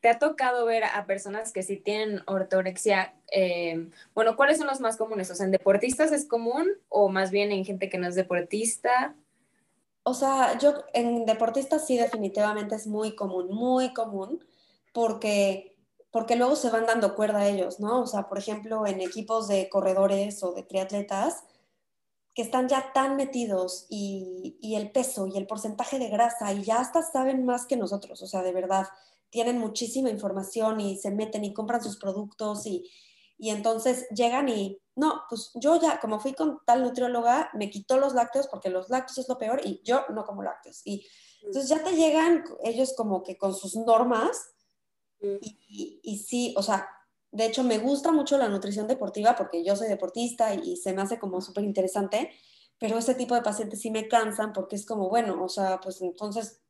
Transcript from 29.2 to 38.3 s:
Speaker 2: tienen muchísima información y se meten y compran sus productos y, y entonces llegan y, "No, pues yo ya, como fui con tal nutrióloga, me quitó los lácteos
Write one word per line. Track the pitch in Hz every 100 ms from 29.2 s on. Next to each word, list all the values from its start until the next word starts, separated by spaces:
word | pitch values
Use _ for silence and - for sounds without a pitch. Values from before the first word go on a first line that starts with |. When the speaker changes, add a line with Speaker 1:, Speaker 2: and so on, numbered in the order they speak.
| _
Speaker 2:
tienen | 226 233 247
muchísima | 220 202 233 262 262
información | 208 202 196 190 226 220 220
y | 202 190
se | 208
meten | 202 214 214
y | 208
compran | 202 220 240
sus | 220 202
productos | 196 196 208 _ 214 208 214
y, | 180 - - _ _ _ _
y | 220
entonces | 208 220 226 254 247 -
llegan | 208 240 247 285
y, | 220 196 196 _
"No, | - 302 302 -
pues | 233 - 247
yo | 277 330
ya, | 320 -
como | 226 214
fui | 269
con | 269 320 -
tal | - 240
nutrióloga, | 254 254 247 240 233 254 320
me | - 202
quitó | 208 - 262
los | 277
lácteos | 247 233